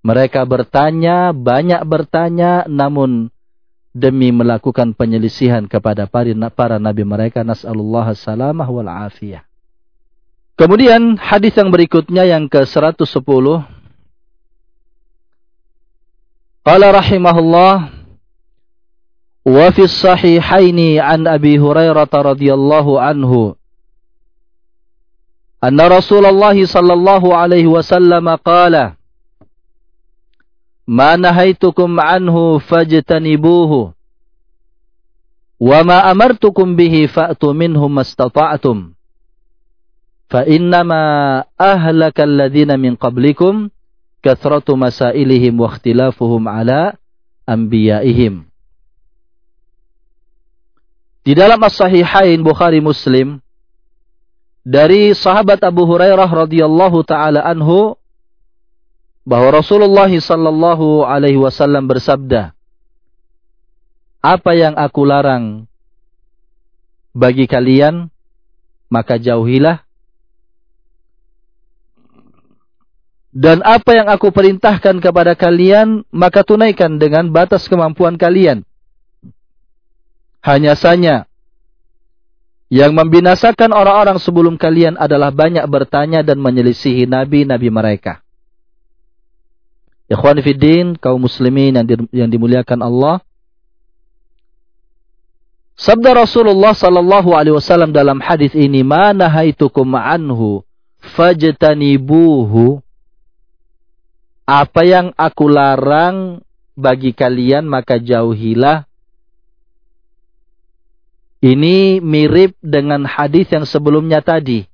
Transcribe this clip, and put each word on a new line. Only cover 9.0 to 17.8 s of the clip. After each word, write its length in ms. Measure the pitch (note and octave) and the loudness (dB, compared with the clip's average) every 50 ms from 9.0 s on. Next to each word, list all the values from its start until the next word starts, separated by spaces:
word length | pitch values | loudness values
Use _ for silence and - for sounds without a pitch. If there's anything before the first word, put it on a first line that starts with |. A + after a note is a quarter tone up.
| G#2 G2+ - _ G#2+ G2+ F#2 D2+ _ _ _ _ _ _ _ _ _ _ _ _ _ _ _ _ _ _ _ _ _ _ _ - | -14 -14 -16 _ -18 -18 -18 -20 _ _ _ _ _ _ _ _ _ _ _ _ _ _ _ _ _ _ _ _ _ _ _ 0
Kemudian 560 | D#3+ E3+ G3 G#3+ C4+ A#3+ A3+ A#3 A#3 A#3 A3 | 2 2 2 2 4 4 4 4 2 0 -2
hadis 400 | G3 - - G#3 G#3 G3 A3+ - | -2 -4 -4 -2 0 0 0 0
yang 160 | A3 G3+ F#3+ | 0 0 2
berikutnya, 560 | F3 E3+ E3+ - - E3 D3+ - F3 F#3 F#3 F3+ | 2 0 0 0 0 -2 -2 -2 -2 0 2 2
yang 240 | E3+ D#3 D3+ C3+ | 0 0 -2 0
ke 160 | - C#3+ C3+ B2+ | 0 0 0 0
seratus 400 | - D#3 C#3+ D#3+ E3 _ E3 - | -2 -2 -2 -2 -2 _ -8 -4
sepuluh. 540 | - C3+ C3 - C#3 C3 C3 C#3 D#3+ E3 C#3+ - - - _ - _ _ _ _ _ _ _ _ _ _ _ _ _ _ _ _ _ _ _ _ _ _ _ _ _ _ _ _ _ _ _ _ _ _ _ _ _ _ _ _ _ _ _ _ _ _ _ _ _ _ _ _ _ _ | -4 -8 -2 0 0 0 2 0 -2 -4 -6 -12 -20 -20 _ -20 _ _ _ _ _ _ _ _ _ _ _ _ _ _ _ _ _ _ _ _ _ _ _ _ _ _ _ _ _ _ _ _ _ _ _ _ _ _ _ _ _ _ _ _ _ _ _ _ _ _ _ _ _ _
Qala 320 | _ D3 E3 F#3+ G3+ G3+ | _ 2 4 6 6 6
rahimahullah, 1120 | G3 G3 F3+ - G3+ F#3 F3+ F3 E3+ E3+ E3 E3 E3 F3 F#3 F#3+ G3 F#3+ | 4 2 2 0 -2 0 0 2 2 2 0 2 2 4 4 4 2 0